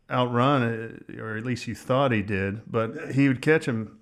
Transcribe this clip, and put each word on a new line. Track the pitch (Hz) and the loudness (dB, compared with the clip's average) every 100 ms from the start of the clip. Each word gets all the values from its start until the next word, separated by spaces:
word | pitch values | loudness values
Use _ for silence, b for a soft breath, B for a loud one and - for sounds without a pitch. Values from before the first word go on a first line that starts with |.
| - | -4
outrun, | 127 123 120 131 143 117 113 113 - - 113 | -2 0 2 4 4 2 -2 -8 -12 -14 -12
uh, | |
or | 110 110 | -8 -6
at | 123 | -4
least | 120 - | -4 -6
you | 107 | -8
thought | - 127 139 | 0 2 4
he | 113 | 2
did, | 98 98 98 107 - | 0 0 -2 -4 -4
but | 117 113 147 - | -2 -2 -4 -4
he | 131 139 | 2 4
would | 123 | 4
catch | 151 156 156 | 2 2 2
him | 113 107 - | -4 -6 -10